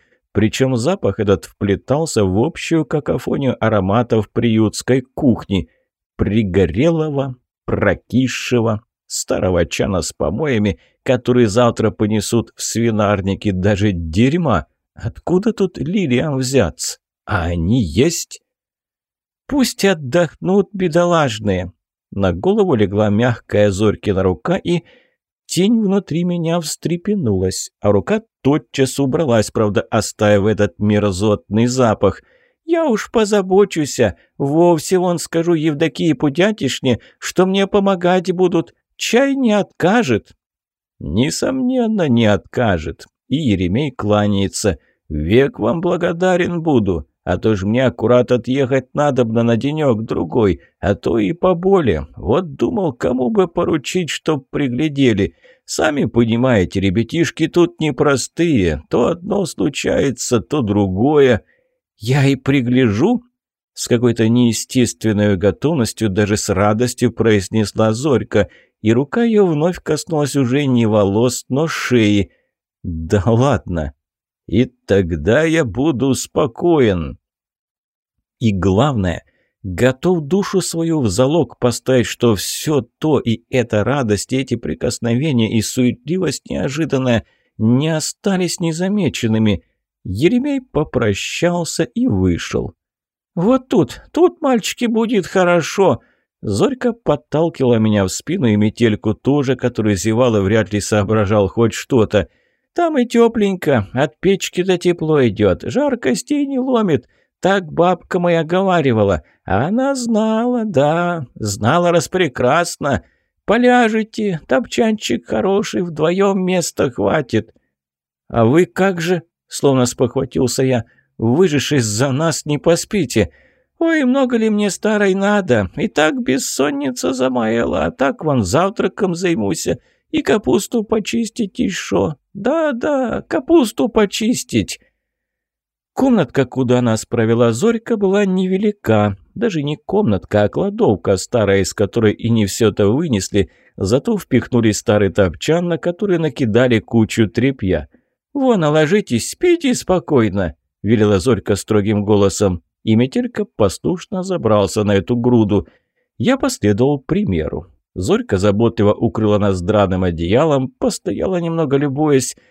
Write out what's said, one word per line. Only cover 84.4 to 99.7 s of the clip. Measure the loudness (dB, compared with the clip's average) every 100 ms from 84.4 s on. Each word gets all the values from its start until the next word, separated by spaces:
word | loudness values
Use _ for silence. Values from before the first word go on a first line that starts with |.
| -4 -6
прикосновения, | -6 -6 -6 -4 -2 -2 0 0 0 0
и |
суетливость | -2 0 -2 -2 -6 -4 -4 -6 -8
неожиданная | -6 -4 -4 -4 -2 0 -2 -4 _ _ -2
не | 0 2 0
остались | -4 -6 -6 -2 -2 -2 -4
незамеченными». | -6 -4 -4 -2 -2 -2 0 2 2 0 _ _ _ _ -10
Еремей | 0 0 0 -2 -4
попрощался | -4 -6 -4 -2 -2 -4 -6 -2 -2 -2 -4 -4 -4
и | -2 -2
вышел. | 0 0 -2 -4 -6 -6 -12 _ _ _ _ _ -2
«Вот | 0 0 0
тут, | 0 0 -4 -6
тут, | 2 2 2
мальчики, | 0 0 -2 -4 -2
будет | 0 0 -2 0
хорошо!» | 0 2 2 0 2 2 0 _ _ _ _
Зорька | -4 0 0 0 -4
подталкивала | -4 -2 -4 -2 -2 -2 0 0 2
меня | 2 2
в | 0
спину, | -4 -6 -2 0
и | 2
Метельку | 0 2 0 0 -2
тоже, | -2 0 0 0 -2
который | -2